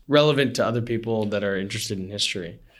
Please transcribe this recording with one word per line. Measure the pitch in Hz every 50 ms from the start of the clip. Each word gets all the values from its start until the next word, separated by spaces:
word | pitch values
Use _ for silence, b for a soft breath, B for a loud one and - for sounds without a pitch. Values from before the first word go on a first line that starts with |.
| -
relevant | - 143 147 151 151 147 135 139 117 113
to | 120 107
other | 110 117 120
people | 113 120 117 113 113 113 113 110 107
that | 104 104 101 101
are | 101 98 95
interested | 95 98 110 110 - - 107 95
in | 92 92
history. | 104 101 - - - 98 87 82 - - b b b b